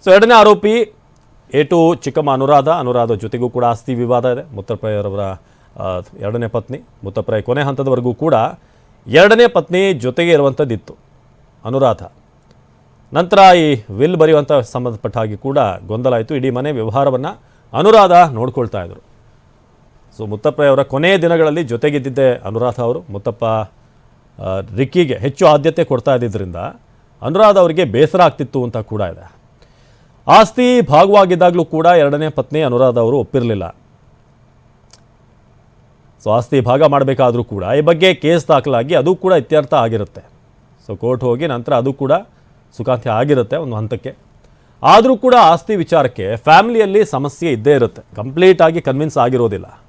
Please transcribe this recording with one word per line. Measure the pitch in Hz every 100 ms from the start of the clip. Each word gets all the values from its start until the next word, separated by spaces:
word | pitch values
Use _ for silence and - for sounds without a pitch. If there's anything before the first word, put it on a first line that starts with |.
So, | -
ಎರಡನೇ | 190 226
ಆರೋಪಿ | 233 208 208 208 226 220 _ _ _ _ _ _
ಎ | 135
ಟು | 151 170 165
ಚಿಕ್ಕಮ್ಮ | 170 - 143 143
ಅನುರಾಧ. | 131 135 147 139
ಅನುರಾಧ | 170 127 123 117
ಜೊತೆಗೂ | 110 110 120 123
ಕೂಡ | 123
ಆಸ್ತಿ | 120 117 -
ವಿವಾದ | 120 120 123 127
ಇದೆ. | 123 160
ಮುತ್ತಪ್ರಯ್ಯರವರ, | 110 98 107 110 104 101 98 98 92 _ _ _ -
ಆ, | 95 90 - -
ಎರಡನೇ | 101 117 113
ಪತ್ನಿ. | 117 110 135 - _
ಮುತ್ತಪ್ರಯ್ಯ | 98 98 104 110
ಕೊನೆ | 101 131
ಹಂತದವರೆಗೂ | 139 135 135 123 123
ಕೂಡ | 117 160 127 123 180 _ _ _ _ -
ಎರಡನೇ | 127 202 220 240
ಪತ್ನಿ | 202 - 180 196
ಜೊತೆಗೆ | 160 123 127 170
ಇರುವಂಥದ್ದಿತ್ತು | 160 143 135 143 110 - - _ _ _ _ _ _
ಅನುರಾಧ. | 107 131 131 98 92 _ _ _ _ _ _ _ _ _ _
ನಂತರ | 143 180 196 190 180
ಈ | 156 131 -
ವಿಲ್ | 101 147 180
ಬರೆಯುವಂಥ | 160 156 139
ಸಂಬಂಧಪಟ್ಟ | 147 117 127 123 107 120 120
ಹಾಗೆ | 110 104
ಕೂಡ | 135 143 110 92 95
ಗೊಂದಲ | 107 127
ಆಯ್ತು. | 120 113
ಇಡೀ | 147 131
ಮನೆ | 120 143
ವ್ಯವಹಾರವನ್ನ | 135 110 117 139 127 147 208 _ _ _
ಅನುರಾಧ | 123 190 220 190
ನೋಡ್ಕೊಳ್ತಾ | 175 170 113 123 131 117 104
ಇದ್ರು. | 90 92 _ _ _ _ _ _ _ _ _ _ _ -
So, | 110
ಮುತ್ತಪ್ರಯ್ಯ | 104 - - 143
ಅವರ | 135
ಕೊನೆಯ | 135 135 165 196
ದಿನಗಳಲ್ಲಿ | 165 165 156 151
ಜೊತೆಗಿದ್ದಿದ್ದೇ | 147 117 151 143 131 127 135 120
ಅನುರಾಧ | 95 110 123 117
ಅವರು. | 120 143 180
ಮುತ್ತಪ್ಪ, | 101 120 107
ಆ, | 113 110 104 _ _ _ _ _ _ - 98 95 98 101
ರಿಕ್ಕಿಗೆ | 135 175 160
ಹೆಚ್ಚು | 117 131 - 170
ಆದ್ಯತೆ | 147 151 156
ಕೊಡ್ತಾ | 165 127 147
ಇದ್ದಿದ್ರಿಂದ | 127 120 101 92 85 107 - _ _ _ _
ಅನುರಾಧ | 120 170 214 196
ಅವರಿಗೆ | 175 160
ಬೇಸರ | 160 110 151 190
ಆಗ್ತಿತ್ತು | 170 - 135 135
ಅಂತ | 123 113
ಕೂಡ | 107 107
ಇದೆ. | 92 85 85 _ _ _ _ _ _ _ _ _ -
ಆಸ್ತಿ | 185 220 - 247 247
ಭಾಗವಾಗಿದ್ದಾಗಲೂ | 170 151 190 208 190 180 180 175
ಕೂಡ | 160 156 165
ಎರಡನೇ | 175 143 143 156
ಪತ್ನಿ | 147 123 151
ಅನುರಾಧ | 147 120 131 117
ಅವರು | 113 139
ಒಪ್ಪಿರಲಿಲ್ಲ. | 117 135 120 104 85 - _ _ _ _ _ _ _ _ _ _ _ _ _ _ _ _ _ _ _ _ _ _ _ _
So, | 113
ಆಸ್ತಿ | 110 117 139
ಭಾಗ | 117 131
ಮಾಡಬೇಕಾದ್ರೂ | 151 139 135 135 127 120
ಕೂಡ | 113 101 92 135
ಈ |
ಬಗ್ಗೆ | 156 170 185
ಕೇಸ್ | 170 147 170 143
ದಾಖಲಾಗಿ | 147 143 120 131
ಅದು | 165 139
ಕೂಡ | 180 185
ಇತ್ಯರ್ಥ | 180 120 156 139
ಆಗಿರುತ್ತೆ. | 147 117 110 101 - _ _ _ _ _ _ -
So, | 101
ಕೋರ್ಟ್ | 117 127
ಹೋಗಿ | 127 120 160
ನಂತರ | 123 117
ಅದು | 131 131
ಕೂಡ | 135 135 160 214 _ _ _ _ -
ಸುಖಾಂತ್ಯ | 120 123 123
ಆಗಿರುತ್ತೆ | 110 139 135 110 147
ಒಂದು | 147 110
ಹಂತಕ್ಕೆ. | 107 120 - - _ _ _ _ _ _
ಆದರೂ | 135 202 247 262
ಕೂಡ | 254 247
ಆಸ್ತಿ | 175 170 - 208
ವಿಚಾರಕ್ಕೆ | 160 165 131 - 95 113
ಫ್ಯಾಮಿಲಿಯಲ್ಲಿ | - 165 220 233 208 202
ಸಮಸ್ಯೆ | 214 131 139 - 165
ಇದ್ದೇ | 120 117
ಇರುತ್ತೆ, | 143 117 - - -
ಕಂಪ್ಲೀಟ್ | 120 147 185 175
ಆಗಿ | 165 165
ಕನ್ವಿನ್ಸ್ | 143 131 156 -
ಆಗಿರೋದಿಲ್ಲ. | 127 131 117 98 90 -